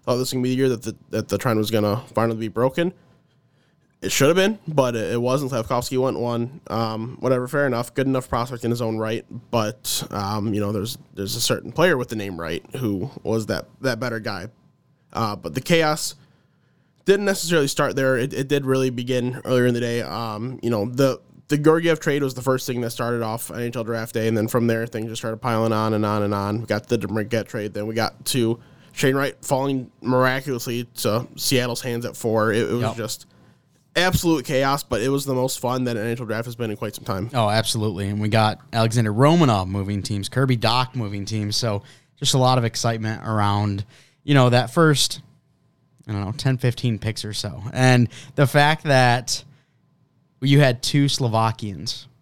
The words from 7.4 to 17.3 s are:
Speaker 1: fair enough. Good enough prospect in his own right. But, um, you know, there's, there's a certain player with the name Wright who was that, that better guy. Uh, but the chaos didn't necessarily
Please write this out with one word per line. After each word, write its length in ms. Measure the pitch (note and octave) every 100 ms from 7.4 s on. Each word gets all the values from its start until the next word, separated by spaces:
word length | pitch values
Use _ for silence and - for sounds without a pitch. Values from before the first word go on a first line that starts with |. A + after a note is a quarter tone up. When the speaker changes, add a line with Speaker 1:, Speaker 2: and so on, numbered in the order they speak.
| B2
Speaker 1:
fair 200 | C#3+ C#3+
enough. 280 | A#2+ A#2+
Good 140 | - C3+
enough 200 | C3 -
prospect 360 | B2 A#2+ A#2+
in 60 | A#2
his 120 | A#2+
own 160 | A2+ A2
right. 260 | A2 A2+ - A#2+ -
But, 520 | A#2 G#2+ G#2+ - - -
um, 420 | G2+ G2 G#2+ G#2+
you 80 | G2+
know, 120 | G2+
there's, 260 | G#2+ A2 - -
there's 220 | - G2 A#2
a 40 |
certain 300 | - A#2 -
player 260 | C#3+ F3+ C3+
with 120 | A#2
the 80 | A2
name 240 | G2 E2+
Wright 240 | E2 E2 -
who 340 | - A#2 F#2+ A#2 -
was 240 | - A2 G2+
that, 200 | F#2+ - -
that 180 | C3 A2+
better 180 | B2 A2+
guy. 300 | G#2+ F#2+ G#2 _ _ _ _ _ _
Uh, 240 | - A2 G#3
but 180 | E2+
the 60 | E3+
chaos 560 | - E3 D#3 D3+ - - _ _ _ _ _ _ _ _
didn't 200 | - G3+
necessarily 440 | G3+